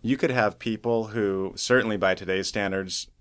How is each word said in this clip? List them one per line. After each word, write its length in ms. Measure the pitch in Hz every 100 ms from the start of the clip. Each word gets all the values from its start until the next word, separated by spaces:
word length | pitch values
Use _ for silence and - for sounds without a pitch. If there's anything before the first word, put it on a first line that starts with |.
You 160 | 110 131
could 120 | 160
have 280 | 127 107 -
people 480 | - 110 120 117 110
who, 480 | 113 101 95 95 -
certainly 400 | - 127 110 104
by 180 | 95
today's 340 | 92 90 95 95
standards, 580 | - 98 95 95 - - _